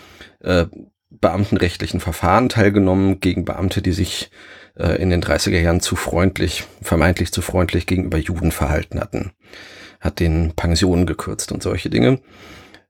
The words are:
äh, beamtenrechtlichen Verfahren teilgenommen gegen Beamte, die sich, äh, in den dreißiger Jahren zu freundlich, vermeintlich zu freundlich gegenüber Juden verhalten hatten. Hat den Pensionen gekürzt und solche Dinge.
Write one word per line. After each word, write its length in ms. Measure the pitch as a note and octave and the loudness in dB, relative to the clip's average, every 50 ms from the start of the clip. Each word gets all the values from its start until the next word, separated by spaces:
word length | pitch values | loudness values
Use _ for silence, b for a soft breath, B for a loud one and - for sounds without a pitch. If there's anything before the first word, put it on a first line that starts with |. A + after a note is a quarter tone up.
| B B B B B B B B | B B B B B B B B
äh, 260 | - - F2+ F2 E2 - - - - - _ _ _ _ | -4 0 2 2 2 0 -4 -14 -20 -20 _ _ _ _
beamtenrechtlichen 920 | - - - F#2 E2 F#2+ G2+ - - F#2 F#2 F2 - - - - - G#2+ | -8 -2 0 0 2 0 0 0 0 0 0 0 -2 -4 -6 -4 -4 -4
Verfahren 500 | - F#2+ E2 - - F2 F#2 A2 B2+ B2 | -4 -4 -6 -2 0 2 4 4 4 2
teilgenommen 720 | - A#2+ G2+ G#2 G2+ G#2 G2 F#2 F#2 G2 G2 G2 F#2+ F#2 | 2 4 4 4 4 4 4 4 4 4 2 2 0 0
gegen 260 | - F#2 - F#2 E2+ | 0 -2 -2 0 -4
Beamte, 340 | - - - F#2 F#2 - G#2 | -4 -4 -2 -2 -2 -2 -2
die 120 | E2+ F#2 E2+ | -2 -2 0
sich, 380 | F2 F2+ - - - - - B B B B B B B B B | 0 -2 -4 -4 -8 -10 -12 B B B B B B B B B
äh, 240 | - - F2 - - | -4 -2 0 0 0
in 80 | F2+ F#2 | 0 2
den 140 | F2 F2 - | 2 0 0
dreißiger 380 | - D2 - - - G2 F2+ | 0 0 0 0 0 2 2
Jahren 200 | E2 E2+ E2+ F2 | 2 4 2 2
zu 160 | - - G2 | 0 -2 -4
freundlich, 680 | - - - - F2 F2+ F#2+ F2+ - F#2 E2+ - - - - - _ - | -4 -4 -2 0 2 2 2 2 0 -2 -2 -2 -6 -10 -12 -18 _ -4
vermeintlich 500 | - E2+ E2 D2+ F2 F2 - F2 - - | 0 2 2 4 2 2 0 -2 -4 -4
zu 80 | - | -4
freundlich 460 | - - - F2+ F2+ - - F2+ - | -4 -2 0 0 0 0 0 -2 -2
gegenüber 320 | - F#2 F2+ D#2 - - D#2+ | 0 -2 -2 -2 -2 -2 -2
Juden 340 | D2+ - F2+ D#2+ E2 E2 - | -2 -2 -4 0 0 -2 0
verhalten 480 | - D2+ C#2+ D2+ D#2+ D#2+ - - E2+ | 0 -2 0 0 -2 -2 -4 -6 -6
hatten. 300 | - - - - - F#2 - B B B B B B B B B B B B B | -6 -4 -6 -6 -6 -6 -10 B B B B B B B B B B B B B
Hat 200 | - E2 - - | -6 -6 -2 0
den 320 | F2+ E2 D#2+ E2 E2 D#2+ D#2+ | 0 2 2 2 2 0 -2
Pensionen 520 | - - E2+ E2+ E2+ G2+ F#2 F2 E2+ F2+ | -2 0 0 2 2 2 4 4 4 2
gekürzt 460 | E2 D#2 - - - - - - - - | 2 0 -6 -6 -8 -8 -8 -8 -8 -8
und 100 | - - | -6 -4
solche 260 | - - F2+ - - | -4 -4 -2 -4 -2
Dinge. 320 | - A2+ A#2+ B2+ C3+ C3 B B B B B B B B B B B B B | 0 4 4 4 4 2 B B B B B B B B B B B B B